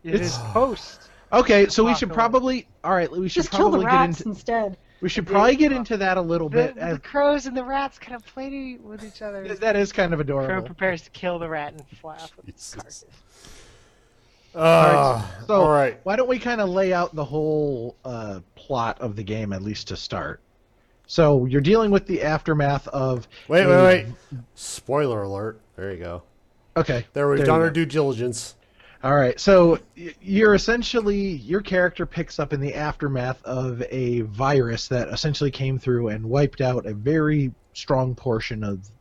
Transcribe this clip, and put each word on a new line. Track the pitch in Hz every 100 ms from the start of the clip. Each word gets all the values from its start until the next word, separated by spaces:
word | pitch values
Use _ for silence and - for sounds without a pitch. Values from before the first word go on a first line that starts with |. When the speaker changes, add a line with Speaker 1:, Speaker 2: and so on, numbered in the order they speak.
Speaker 1:
It | 165 196
Speaker 2:
It's | 175
Speaker 1:
is | - 110
post. | 220 262 208 - - - - _
Speaker 2:
Okay, | 240 254 202 196
so | -
we | 226
should | 247 208
Speaker 1:
Apocalypse. |
Speaker 2:
probably, | 208 233 254 254 254 - _
all | 160
right, | 185 160
we | 175 185
should | 349
Speaker 3:
Just | -
kill | - 403
the | -
Speaker 2:
probably | -
get | 262 175
Speaker 3:
rats | 165
Speaker 2:
into | 220
Speaker 3:
instead. | 190 - 233 202 185 _ _
Speaker 2:
We | 180
should | 214 185
Speaker 1:
They |
Speaker 2:
probably | 196 226 277
get | 302
into | 262 220 214
that | 190 185
a |
little | 170 170 156
Speaker 1:
The, | 143
Speaker 2:
bit | 254 254
Speaker 1:
the |
Speaker 2:
as | 170 151
Speaker 1:
crows | - 285 285 294 262
and | 254
the |
rats | 247 277 277 _
kind | -
of | 247
play | - - 269 277 262 247
with | 220 214
each | 214 -
other. | 214 196
Speaker 2:
Th-, | 190 196
that | 220
is | 202 202
kind | - 175
of | 160
Speaker 1:
Crow | 139 139
Speaker 2:
adorable. | 135 190 -
Speaker 1:
prepares | 170 190 165
to | -
kill | - 180 175
the | 165
rat | 156 147
and | 156 135 -
fly | 160
off | 160 160 _
with | -
the |
Speaker 4:
Jesus. | - -
Speaker 1:
carcass. | 110 - - _ _ _ _ - - - - _ _ _ _ _ _ _
Speaker 4:
Uh, | 170
Speaker 2:
All | 160 165 156 147 139 117
right, | 104 - -
so | 202
Speaker 4:
all | 165
right. | 147 135 107
Speaker 2:
why | 185 214
don't | 254
we | 254
kinda | 247 233 196
lay | 185 190
out | 175 175
the | 156
whole, | 139 151 156 151 147 127 117 -
uh, | 131 117 107 95 -
plot | - - 131 113 -
of | 123 101
the |
game, | 101 107 107
at | 95
least | 101 104 -
to | 90
start? | - 92 76 80 _ _ _ _ _ _ _
So | - 156 139 127
you're | 139
dealing | 139 226 214
with | 196 -
the | 180
aftermath | 151 156 - 151 143 139 -
of | 139 131 127 - - -
Speaker 4:
Wait, | 165
Speaker 2:
a | 185
Speaker 4:
wait, | 180 185 180 113 - _
wait! | 131 -
Spoiler | - - - - 139 143 110
alert! | 98 98 110 - _ -
There | 98
you | 90
go. | 87 90 _ _ _ _ _ -
Speaker 2:
Okay. | - 120 -
Speaker 4:
There, | 143 143
we've | 143
Speaker 2:
There | 139
Speaker 4:
done | 160
Speaker 2:
you |
Speaker 4:
our | 165
Speaker 2:
go. |
Speaker 4:
due | 151 156
diligence. | 151 139 113 123 110 - _ _ _ - _
Speaker 2:
All | 131 143
right. | 127 -
So | - 190 170 165 - -
y-, | 170 -
you're | 190 196 214
essentially, | 196 - 240 220 247 208 202
your | 196 151 107 190
character | 202 185 180 - 165
picks | 170 160 -
up | 143
in | 147
the | 143
aftermath | - 151 - 147 131 127 131
of | - 127 127 120 120
a | 131 123 120
virus | 110 101 135 143 117 113 -
that | 123 110
essentially | 104 156 139 143
came | - 135 127
through | 127 120 117
and | 107
wiped | 110 135 143 -
out | 131 123 104
a |
very | 104 120 156 151 151 131 - _
strong | - - 131 127
portion | 120 127 113 - 110
of | 107 95 101 _